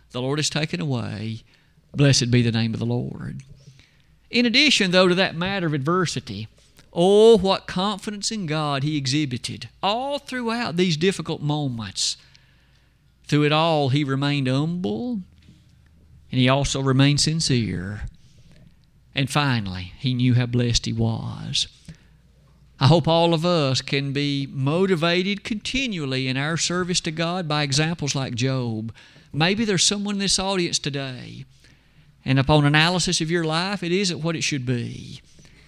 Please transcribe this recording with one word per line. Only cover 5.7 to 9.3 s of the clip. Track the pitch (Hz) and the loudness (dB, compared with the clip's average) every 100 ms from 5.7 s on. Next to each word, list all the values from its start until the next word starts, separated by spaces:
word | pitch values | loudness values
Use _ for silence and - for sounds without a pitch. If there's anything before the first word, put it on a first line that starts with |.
adversity, | 147 135 180 170 131 - 101 110 - _ - - | -2 0 0 0 -4 -8 -10 -10 -16 _ -20 -10
oh, | 170 180 202 226 226 | 0 4 8 10 8
what | 190 185 - | 6 0 -2
confidence | 180 196 190 - 208 - | -4 -2 -4 -8 -8 -6
in | 220 165 | -6 -4
God | 156 147 139 | -2 -2 -2
he | 147 151 | -2 -2
exhibited | 131 147 147 | -2 -2 -2